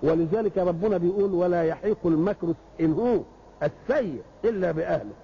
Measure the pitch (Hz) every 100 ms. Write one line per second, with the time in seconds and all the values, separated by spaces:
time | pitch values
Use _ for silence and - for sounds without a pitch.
0 | 143 160 165 208 220 196 180 165 214 190
1 | 175 202 202 185 180 175 165 160 202 220
2 | 180 160 175 208 170 160 - - 165 160
3 | 240 220 - - - - 151 - - 285
4 | 226 127 - - 214 220 180 160 175 160
5 | 107 104